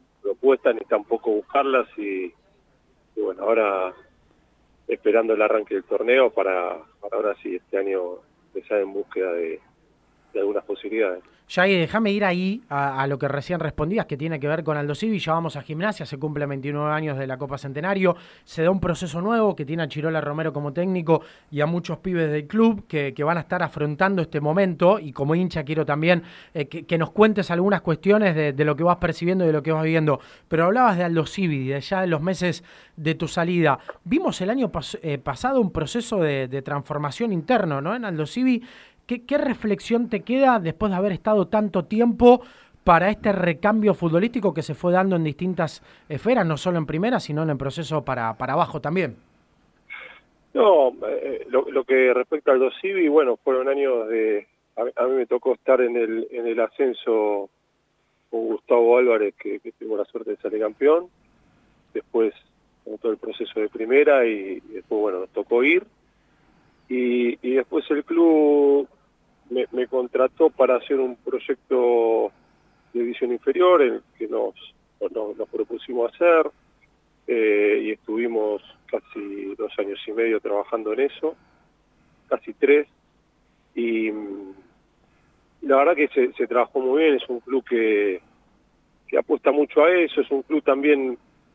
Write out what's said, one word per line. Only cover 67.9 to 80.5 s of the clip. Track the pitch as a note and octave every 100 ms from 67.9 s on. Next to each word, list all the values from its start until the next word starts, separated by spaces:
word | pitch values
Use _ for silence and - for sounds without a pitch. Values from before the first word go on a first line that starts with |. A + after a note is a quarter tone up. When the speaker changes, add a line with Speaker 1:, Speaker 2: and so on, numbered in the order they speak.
Speaker 1:
el | D3+
club | - E3+ E3+ D#3 D3 D3 C#3+ C#3+ C3 _ _ _ _ _ _
me, | B2 -
me | B2+ B2
contrató | C3 B2 B2+ B2+ - D#3+
para | - B2+ B2+
hacer | - C#3
un | C3 B2
proyecto | - B2+ - C3+ _ C3 B2 A#2 A2+ A2+ G#2+ - _ _ _ _ _
de | A#2+
división | A#2+ A#2 B2
inferior, | A#2+ - D3+ F3+ F3
el | C3 A2+ - _
que | A2
nos, | A2+ A2 - - _ _ _
nos, | G2 A2+ G#2+ G#2
nos | G#2+
propusimos | A2+ G#2 A#2+ - B2 A#2
hacer, | - F3 E3 D3+ - _ _ _ _ _ _ -
eh, | A#2+ G#2+ G#2 G#2 G#2
y | G#2+
estuvimos | G#2+ - A2 A#2+ A2+ G#2+ G#2 - _ -
casi | A2 - A2 G2+ G2+ G2
dos | G2+ G#2+ -
años | G2+ G2 -
y |
medio | G#2+ A#2 G#2+
trabajando | G2+